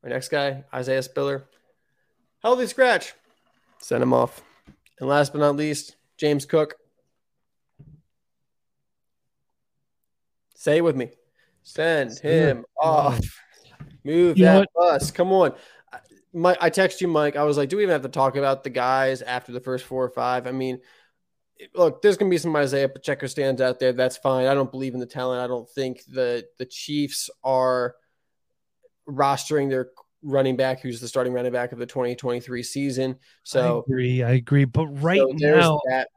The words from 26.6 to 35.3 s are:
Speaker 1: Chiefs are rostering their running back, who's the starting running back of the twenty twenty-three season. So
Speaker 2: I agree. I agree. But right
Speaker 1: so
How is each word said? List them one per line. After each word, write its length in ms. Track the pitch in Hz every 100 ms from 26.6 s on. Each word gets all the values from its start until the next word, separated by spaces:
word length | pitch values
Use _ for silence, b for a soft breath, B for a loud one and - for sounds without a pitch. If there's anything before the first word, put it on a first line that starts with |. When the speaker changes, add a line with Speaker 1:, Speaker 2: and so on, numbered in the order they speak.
| 127
Speaker 1:
Chiefs 640 | - - 147 143 - - -
are 520 | 131 131 127 127 120 - _ _ _ _ _ _ _ _ _ _ -
rostering 640 | 135 139 135 - 151 139
their 200 | 131 127 _ _ _
running 320 | 147 135 131 127
back, 260 | 131 131
who's 180 | 127 117
the 80 | 120
starting 240 | 135 127
running 200 | 123 123
back 200 | 123 123
of 80 | 117
the 60 | 120
twenty 300 | 135 123 123
twenty-three 480 | 131 120 123 123
season. 540 | 120 139 139 127 131 127 _ _
So 340 | - 135 123 120
Speaker 2:
I 20 |
agree. 440 | 127 131 123 123
I 80 | 120
agree. 340 | 127 117 143 135
But 220 | 143 156
right 320 | 139 156 185
Speaker 1:
so 140 | 135